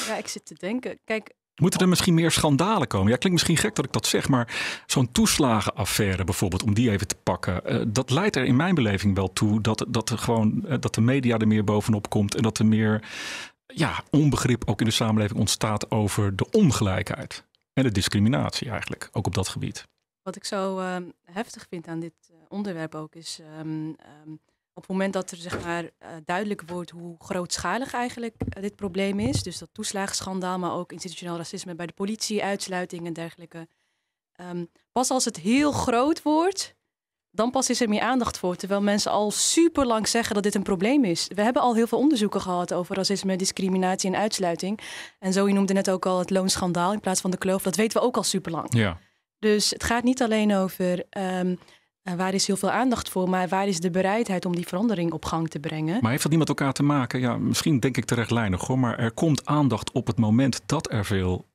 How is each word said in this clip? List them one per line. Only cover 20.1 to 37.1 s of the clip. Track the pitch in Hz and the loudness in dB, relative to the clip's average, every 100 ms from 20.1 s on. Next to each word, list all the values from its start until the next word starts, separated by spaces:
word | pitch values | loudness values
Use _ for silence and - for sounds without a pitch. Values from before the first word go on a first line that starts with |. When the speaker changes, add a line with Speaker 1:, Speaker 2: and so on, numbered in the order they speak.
| _ | _
Speaker 1:
Wat | - 185 | -14 -12
ik | - | -6
zo, | 202 196 190 | -4 -4 -4
ehm, | 185 180 175 - _ | -6 -6 -8 -16 _
heftig | 175 233 - - | -10 -10 -12 -14
vind | 180 165 | -12 -8
aan | 165 | -8
dit, | 165 - _ | -8 -12 _
eh, | 165 160 | _ -14
onderwerp | 202 208 170 160 156 | -8 -6 -6 -8 -10
ook | 156 165 | -14 -14
is, | 160 - | -14 -14
ehm, | 160 156 160 156 156 | -14 -12 -8 -6 -6
ehm, | 156 - 147 156 156 _ _ _ - | -10 -18 -20 -18 -18 _ _ _ -18
op | |
het | - | -6
moment | 190 196 | -2 0
dat | 190 180 | -2 -6
er, | 175 | -10
zeg | 170 - | -10 -8
maar, | 175 170 165 _ | -4 -6 -6 _
eh, | - 165 151 | -18 -14 -6
duidelijk | 180 214 196 160 | -4 -2 -6 -8
wordt | 175 175 | -10 -10
hoe | 170 175 165 | -12 -16 -14
grootschalig | - 185 175 - 180 208 262 | -8 -6 -4 -4 -4 -4 -4
eigenlijk, | 254 247 247 233 - - | -4 -4 -6 -10 -6 -8
eh, | - | -6
dit | 196 202 | -8 -6
probleem | 202 175 196 202 | -6 -2 -2 0
is, | 226 277 | 0 0
dus | - 170 | -4 -10
dat | 165 | -14
toeslagenschandaal, | - 214 196 196 - - 190 180 185 | -10 -6 -4 -4 -4 -4 -4 -2 -2
maar | 175 | -2
ook | 147 180 | -4 -6
institutioneel | - 185 165 175 170 | -10 -14 -12 -8 -8
racisme | 165 196 185 165 | -8 -10 -10 -8
bij | 170 | -10
de | |
politie, | - 196 220 - 208 | -6 -6 -4 -2 -2
uitsluiting | 196 202 - 185 180 180 170 | -2 -4 -4 -6 -6 -8 -8
en | |
dergelijke. | 165 165 - 170 165 165 _ _ _ _ _ _ | -8 -10 -12 -18 -16 -18 _ _ _ _ _ _
Ehm, | - 180 175 170 _ _ | -18 -10 -8 -8 _ _
pas | - 254 | -2 0
als | 262 247 | 2 0
het | 196 | -2
heel | 170 254 294 | 2 4 4
groot | - - 233 269 330 | 2 0 2 2 2
wordt, | 294 302 349 392 - _ _ _ _ | 2 2 2 0 -8 _ _ _ _